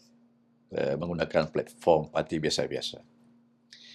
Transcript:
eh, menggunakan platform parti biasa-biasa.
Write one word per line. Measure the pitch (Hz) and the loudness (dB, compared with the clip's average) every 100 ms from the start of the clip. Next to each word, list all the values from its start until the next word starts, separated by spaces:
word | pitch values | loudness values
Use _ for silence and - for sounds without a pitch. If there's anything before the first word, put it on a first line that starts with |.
| - - _ _ _ _ _ | -20 -20 _ _ _ _ _
eh, | - 67 | -2 0
menggunakan | 71 85 85 76 82 80 | 0 -2 -2 0 2 2
platform | 76 - - - 78 78 | 0 -4 0 4 4 4
parti | 82 80 82 | -2 -2 -2
biasa-biasa. | 78 - 67 67 - - - _ - _ _ _ _ - - | 0 0 -2 -4 -6 -10 -16 _ -20 _ _ _ _ -20 -20